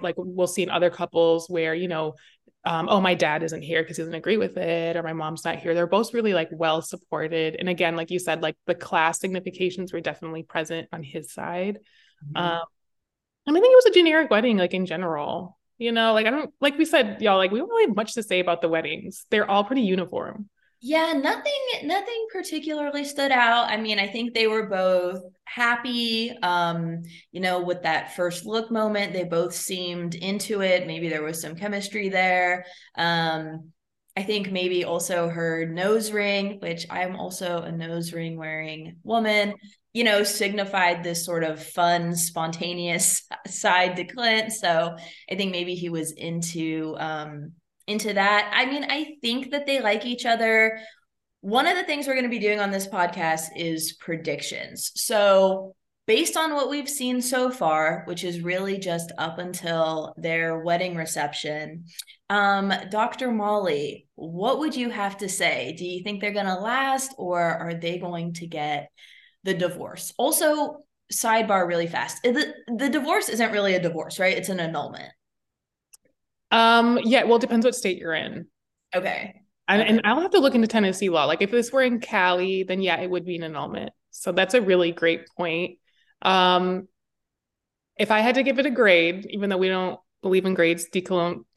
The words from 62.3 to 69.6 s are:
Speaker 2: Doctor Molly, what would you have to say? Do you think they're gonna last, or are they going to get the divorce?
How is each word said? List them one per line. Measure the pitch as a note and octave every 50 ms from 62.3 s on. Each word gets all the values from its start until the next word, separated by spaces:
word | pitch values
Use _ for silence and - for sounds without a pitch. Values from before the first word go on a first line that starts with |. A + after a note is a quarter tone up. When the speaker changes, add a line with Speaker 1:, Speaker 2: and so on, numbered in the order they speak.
| G3+ G#3 G3+ G3 G3 G3 G3 G3 F#3+ - - F#3
Speaker 2:
Doctor | G3+ G#3+ A3+ A3+ - - C4 B3
Molly, | A3+ G#3+ G#3 G#3 G#3 G#3 G3 F3 D3 C#3+ D3 - - - - _ _
what | - - E3 E3 F3 G3 B3 C4+ -
would | D#4 D#4 -
you | B3+ B3 A#3+
have | G#3+ G#3+ G3+ G3 F#3+
to | - G3+ F#3
say? | F#3+ - F3+ D#3+ D3 B2 A#2+ C3+ E3
Do | E3+ F3+
you | F3+ F3+ F3+ F3+
think | G#3 G3+ G3
they're | G#3 G#3
gonna | G3+ G#3 G3 F#3+ F#3 F3+
last, | G3+ A3+ B3 C4+ C4+ C4+ C4+ C4 C4 - -
or | - F#3 F3+ F3 F3
are | E3+ E3 D#3+ E3+ E3 E3+ E3+
they | E3 E3+ E3+ F3 F3
going | F#3 F3 F3 E3 E3+ F3 E3+
to | E3+ E3+
get | E3 E3 D3+ D3 D3+ D3 C#3+ - - _ _ - - - - _ _ _ _ -
the | F#3 F#3
divorce? | E3